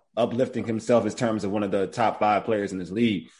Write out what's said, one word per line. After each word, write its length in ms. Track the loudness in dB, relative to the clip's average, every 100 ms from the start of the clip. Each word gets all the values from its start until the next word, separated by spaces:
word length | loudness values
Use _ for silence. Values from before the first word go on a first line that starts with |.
| _ -2
uplifting 480 | 0 0 -2 -2 -4
himself 400 | -2 2 2 2
in 60 |
terms 320 | 0 -2 0
of 80 | -2
one 120 | -2
of 80 | 0
the 140 | 0 -2
top 320 | 0 0 2
five 260 | 2 2 2
players 260 | -2 -2
in 80 | -6
this 100 | -6
league. 380 | 0 2 0 -4